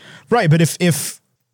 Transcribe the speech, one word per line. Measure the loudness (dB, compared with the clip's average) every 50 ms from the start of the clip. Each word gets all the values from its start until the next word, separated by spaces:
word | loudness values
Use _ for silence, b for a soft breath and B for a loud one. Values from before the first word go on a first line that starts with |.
| B B B B B B
Right, | 0 0 2 2
but | 2 2
if, | 2 0 -2 -2
if | -2 -2 -2 -2 -4 -10 -12 -16 _ _ _ _ _ _